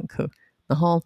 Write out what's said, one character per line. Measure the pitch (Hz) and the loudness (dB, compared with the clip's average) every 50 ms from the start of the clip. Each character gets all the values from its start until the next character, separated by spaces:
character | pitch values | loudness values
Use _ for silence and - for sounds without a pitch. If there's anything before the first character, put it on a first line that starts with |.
| - | -4
课， | 117 - - 147 147 - _ _ _ _ _ _ | -8 -6 -6 -6 -6 -6 _ _ _ _ _ _
然 | - 139 147 | -2 0 2
后 | 170 175 170 165 - | 2 2 2 2 0